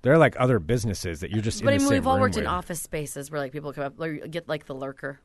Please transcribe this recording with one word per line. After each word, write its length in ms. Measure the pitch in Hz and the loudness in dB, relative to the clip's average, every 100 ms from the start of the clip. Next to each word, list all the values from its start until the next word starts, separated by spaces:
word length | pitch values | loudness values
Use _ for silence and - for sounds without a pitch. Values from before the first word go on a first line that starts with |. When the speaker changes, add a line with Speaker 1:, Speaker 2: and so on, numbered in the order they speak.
Speaker 1:
They're, 160 | 120 165 | 6 8
like, 180 | 139 - | 6 4
other 220 | 127 117 | 2 2
businesses 580 | 78 120 107 92 87 78 | 2 0 0 -2 -4 -6
that 120 | 78 | -4
you're 100 | 107 | -2
just 220 | 110 - | -2 0
Speaker 2:
But 40 | 277 | 2
Speaker 1:
in 40 | |
Speaker 2:
I 40 | 285 | 4
Speaker 1:
the 40 | |
Speaker 2:
mean, 60 | 277 | 4
Speaker 1:
same 80 | 269 | 2
Speaker 2:
we've 100 | 262 | 2
all 80 | |
Speaker 1:
room 60 | 262 | 2
Speaker 2:
worked 160 | 262 220 | 2 0
in 80 | |
Speaker 1:
with. 60 | 165 | -2
Speaker 2:
office 300 | 180 - 170 | -4 -4 -10
spaces 480 | - 160 147 147 139 | -6 -8 -6 -10 -8
where, 120 | 151 | -6
like, 100 | 135 | -6
people 220 | 147 143 | -8 -8
come 100 | 135 | -6
up, 120 | 139 120 | -8 -6
or 80 | 160 | -8
you 220 | 151 - | -6 -8
get, 200 | 165 151 | -10 -6
like, 180 | 156 - | -6 -6
the 80 | |
lurker, 440 | 131 135 135 139 143 | -8 -8 -8 -12 -12